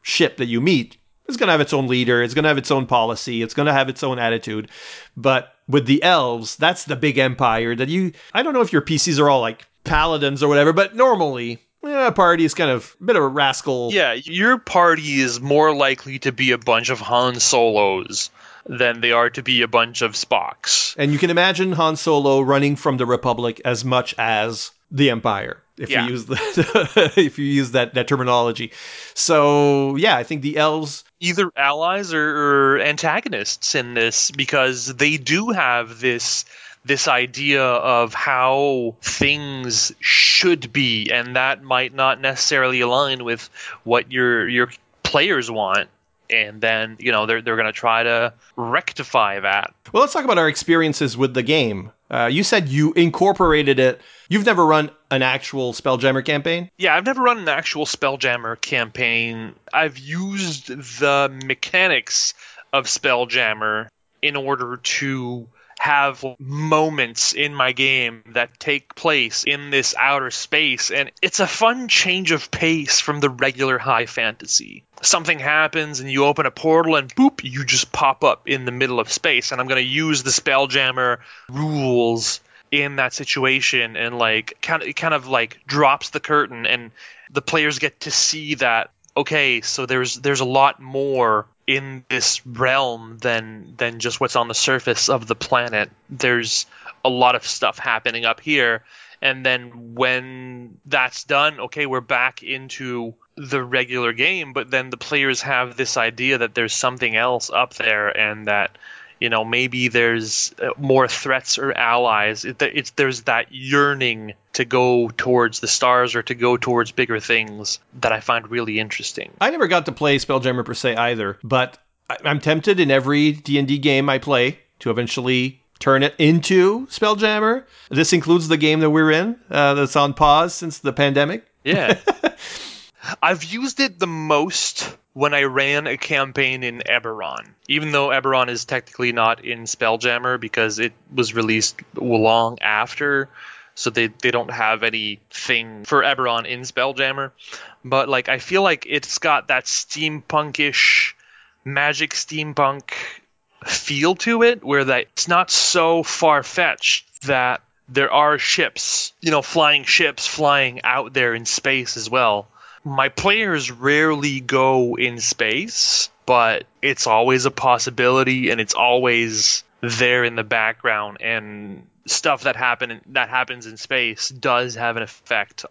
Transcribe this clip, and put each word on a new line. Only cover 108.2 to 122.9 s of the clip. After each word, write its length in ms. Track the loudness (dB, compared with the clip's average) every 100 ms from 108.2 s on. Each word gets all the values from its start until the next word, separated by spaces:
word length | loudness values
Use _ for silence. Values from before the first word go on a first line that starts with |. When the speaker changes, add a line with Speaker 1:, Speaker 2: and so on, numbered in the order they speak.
| -2 -2 -2
Speaker 2:
that, 300 | 0 -2 -6 -20 -20 -20 -6
you 100 | -2
know, 160 | -2 0
maybe 420 | -2 -2 -2 0
there's, 640 | 2 2 0 -2 -4 -4 -6
uh, 100 | -6 -4
more 280 | 2 4 4
threats 520 | 0 -2 -2 -2 -4
or 120 | -2
allies. 720 | 0 2 2 2 2 0 -2
It, 160 | -8 -4
it's, 300 | -4 -4 -4
there's 300 | -2 -2 -2
that 280 | -2 -2 -2
yearning 840 | -10 -2 2 2 0 -2 -4 -10 -16 _
to 120 | -6 0
go 440 | 2 4 2 0
towards 500 | -2 0 2 2 -2
the 80 | -4
stars 480 | 0 4 4 2 -2
or 80 |
to 100 | -4
go 240 | 0 0 2
towards 340 | 0 0 0
bigger 280 | -2 -2 -2
things 580 | -2 -2 -2 -8 -8 -10 _ -4
that 100 | -2
I 80 | -2
find 300 | -2 -4 -2
really 300 | -6 -4 -4
interesting. 520 | -4 -8 -10 -12 -10 -2
Speaker 1:
I 120 | 0
never 160 | 2 2
got 180 | 2 0
to 60 |
play 260 | -2 0 0
Spelljammer 480 | 0 -2 0 -2 -4
per 80 |
se 220 | -4 -2 0
either, 420 | 0 -2 -4 -6
but 340 | -2 0 0 -6 _ _ -12
I, 80 | -6 -2
I'm 140 | 0
tempted 380 | 0 2 2 4
in 100 |
every 420 | 4